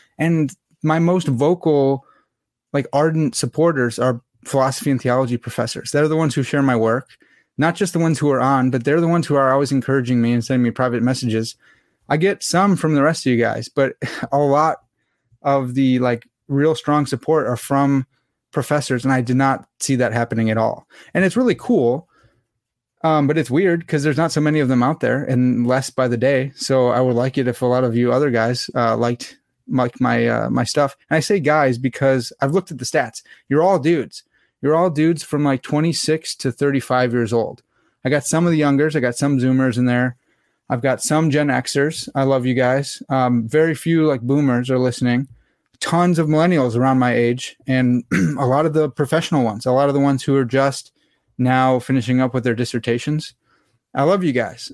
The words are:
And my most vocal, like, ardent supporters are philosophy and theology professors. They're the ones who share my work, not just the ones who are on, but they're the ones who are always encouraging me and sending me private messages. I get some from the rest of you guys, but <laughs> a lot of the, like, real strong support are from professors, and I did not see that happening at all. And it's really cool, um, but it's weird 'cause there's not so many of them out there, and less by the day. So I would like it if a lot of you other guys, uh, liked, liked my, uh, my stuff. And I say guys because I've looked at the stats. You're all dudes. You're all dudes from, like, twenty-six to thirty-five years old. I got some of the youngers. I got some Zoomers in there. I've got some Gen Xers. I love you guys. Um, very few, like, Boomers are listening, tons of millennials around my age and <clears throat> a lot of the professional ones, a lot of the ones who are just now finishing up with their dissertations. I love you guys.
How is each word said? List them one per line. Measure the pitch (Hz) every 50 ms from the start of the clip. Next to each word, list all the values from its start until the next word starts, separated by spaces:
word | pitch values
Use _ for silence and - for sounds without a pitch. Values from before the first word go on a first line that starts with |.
| _ _ _
And | - 151 165 170 160 156 135 - - _ _ _ _
my | - 156 156 165
most | 165 170 180 185 170 151
vocal, | 131 117 139 156 180 175 - 160 151 143 135 135 139 131 - _ _ _ _ _ _ _ _ _ _ _ _ _
like, | - 143 131 - -
ardent | 143 151 165 156 160 156 131 -
supporters | - - 120 - - 160 170 160 135 123 120 113 -
are | 123 127 131 123 - _ _ _ -
philosophy | - - 135 131 131 127 - - 147
and | 135 120
theology | - 127 123 127 131 120 123
professors. | 117 - 120 - - 117 117 - - - -
They're | - 143 151 156
the | 156
ones | 160 165 147 -
who | -
share | 131 - - 143
my | 139 135 123
work, | 113 113 113 113 131 - _ - _ _ _ _ _ _ _ _ -
not | 147 165 170
just | - 202 180
the | - 170
ones | 165 160 156 -
who | 151 147
are | 135 127
on, | 123 135 139 135 127 127
but | 123 131 120
they're | 139 147 170
the | 170
ones | 165 170 170 147
who | - 147
are | 139 135 131
always | 131 139 143 139
encouraging | 143 135 120 - 131 139 123 120 127 120
me | 117 117
and | 120 120
sending | 113 - 135 127
me | 120 117
private | 113 - 127 127 120 117
messages. | 117 123 131 127 131 117 107 113 113 117 - _ _ _ _ _ _ _ _ _ _ -
I | 143
get | 156 170 196 202 -
some | - - - 175 196 202 185
from | 170 - 160 156
the | 143
rest | 139 156 165 - -
of | 135
you | 123 117
guys, | 117 107 107 113 117 -
but | - 147 135 127 - - - - -
<laughs> | - - -
a | 139 143
lot | 147 143 139 147 156 160 - - _ _ _ _ _ _ _ _ _ _ _ _
of | - 143 139 139 131 123 123
the, | 135 135 131 127 123
like, | 123 123 120 117 - _ _ _ _ -
real | 139 139 143 160 160
strong | 156 - 147 147 151 143
support | - 139 120 - - 160 156 120
are | 113 123
from | 113 - - 139 139 143 139 139 135 135 - _ _ _ _ _ _ _ _
professors, | - 156 131 - 147 147 135 - 131 120 120
and | 135
I | 135 127
did | 120 117 131
not | 131 135 135 131 - - _ _ _
see | - - 135
that | 120 123 113
happening | 110 117 117 - - 113 113 110
at | 110 113
all. | 113 110 - - - _ - - - - -
And | 190 190
it's | 185 -
really | 233 254 240 160
cool, | - - - 247 180 127 117 123 156 - _ _ _ _ _ _ _ _ _ _ _ _ _ _ _ _ _ _ _ -
um, | 160 156 151 143 135
but | 151 160
it's | 156 123
weird | 123 156 196 185 170 170 165
'cause | - - 147
there's | 139 156 143
not | 147 165 160
so | - 151
many | 151 151 151 156
of | 143
them | 123 131 123
out | 120 135 156 -
there, | - 117 117 135
and | 147 - 131 123 127 127 123 113 120
less | 120 127 135 131 -
by | - - 131 123
the | 120
day. | 113 120 135 143 131 131 139 -
So | - - - 135 131 123 123
I | 113 120
would | 131 127 120
like | 117 123 131 - 143
it | 127
if | 127 120 -
a | 131
lot | 123 123 127 127
of | 123 113
you | 117 120 120
other | 120 131 147 143
guys, | 120 113 113 117 123 123 - - -
uh, | 127 120 113 113
liked, | 113 120 120 123 120 - - - _ _ _ _ _ _ -
liked | - 131 123 120 - -
my, | 127 120 117 117 117
uh, | 117 117 113 113 120
my | 117 123 123
stuff. | - - 147 143 139 - - _ _
And | 156
I | 160
say | 156 - 202 196
guys | 139 147 151 156 143 131 123 117
because | 131 127 - - 139 135 135 131 117 - - -
I've | 139 139
looked | 151 196 180 -
at | 160 127
the | -
stats. | - - 156 127 113 - - - _ - - _ -
You're | 135 151
all | 165 190 196 165
dudes. | 127 160 170 151 110 - - - - _ _ _ _ _ _ _
You're | - 139 156
all | 165 180 185
dudes | 151 147 156 165 170 147
from, | - - - 147 147
like, | 143 135 131
twenty-six | - - 147 147 156 170 156 - - - 156 160 - - -
to | - - 135
thirty-five | 117 - 143 143 139 135 - - 127 127 127 123
years | 117 123 117 101
old. | 120 117 107 - - - _ _ _ _ _ _ _ _ -
I | 131
got | 147 147 139
some | - - 160 175
of | 175
the | 165 156
youngers. | 147 143 139 135 151 156 147
I | 156
got | 123 123 120
some | - 143 143 143 131
Zoomers | 123 131 131 131 131 131 113 123
in | 123
there. | 123 123 123 123 127 123 - _ _ _ _ _ _ _ _ _ -
I've | 123 123
got | 120 135 131 -
some | - - 151 156 165 156
Gen | 135 151 147
Xers. | 147 127 127 123 - - 143 139 156 160 - - - -
I | 135 135
love | 135 135 131 123
you | 131 127
guys. | 127 127 123 131 139 139 - - - - -
Um, | 135 131 127 123 120 117 110
very | 113 - 156 160 165 156
few, | - - 165 165 160 156
like, | 156 139 123
Boomers | 113 123 139 147 147 135 123 120 123 127
are | 131 127
listening, | 127 127 120 - 127 123 120 123 143 - - - _ _ _ _ _ _ _ _
tons | - - 170 170 175 180 175 156
of | 165 147
millennials | 156 156 165 180 180 156 131 123 110
around | 120 127 131 131 131
my | 123 123 120
age | 120 120 120 123 123 - - - _ _
and | - 131 131 127 123 123 123 - _
<clears throat> |
a | - 185 - - 147 131 139
lot | 123 127 143 156
of | 165 151
the | 156 156 143
professional | - - 147 - 156 160 165 - 170 143 123
ones, | 113 104 110 -
a | 127
lot | 127 131 143 143
of | 139
the | 143
ones | 139 139 139 131
who | - - 135
are | 139 131
just | 113 127 135 135 139 131 - - - _ _ _ _ _ _ _ _ _ -
now | 123 127 127 131 131 131 131 123
finishing | - - 131 135 113 120 127 127
up | 131 127 120
with | 127 117
their | 123 113
dissertations. | 110 120 - - 120 - - 117 - - 151 151 156 - - - _ _ _ _ _ _ _ _ _ _ _ -
I | 127 139
love | 160 196 202
you | 180 160
guys. | 123 123 113 95 - - - -